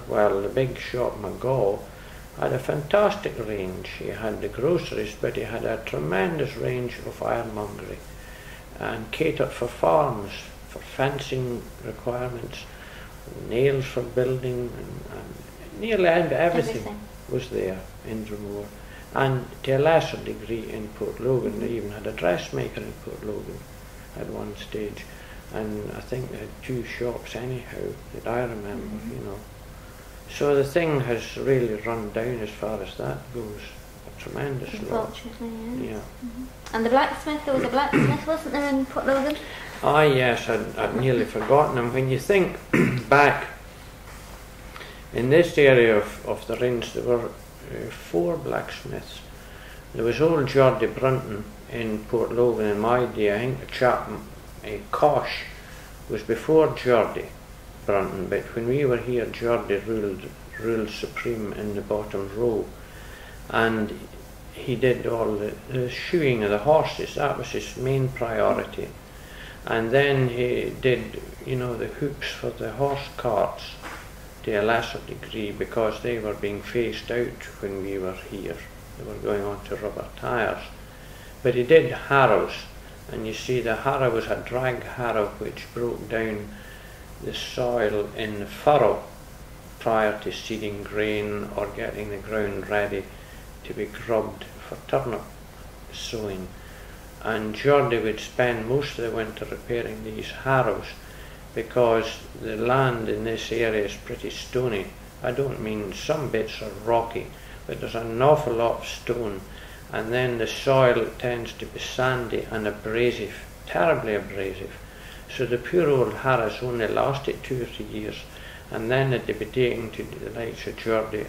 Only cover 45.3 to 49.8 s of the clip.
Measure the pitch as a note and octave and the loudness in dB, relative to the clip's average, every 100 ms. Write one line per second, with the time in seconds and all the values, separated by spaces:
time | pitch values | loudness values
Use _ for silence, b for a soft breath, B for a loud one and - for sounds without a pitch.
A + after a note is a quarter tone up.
45.3 | D#3+ E3+ - C#3 B2 A#2 G#2 G#2 - A#2+ | 8 8 8 10 10 10 8 4 -4 -4
46.3 | G2+ - A2+ B2 A#2+ - A#2 A#2 A#2+ G#2+ | -4 -4 0 2 0 -2 -2 2 2 0
47.3 | - - - - A2+ A2 - - E3+ F3 | -8 -16 -16 -12 -8 -8 -10 -2 2 2
48.3 | E3 C3+ A#1 - - - - - - - | 0 -2 -2 -4 -10 -8 -8 -10 -14 -14
49.3 | B B B B B | B B B B B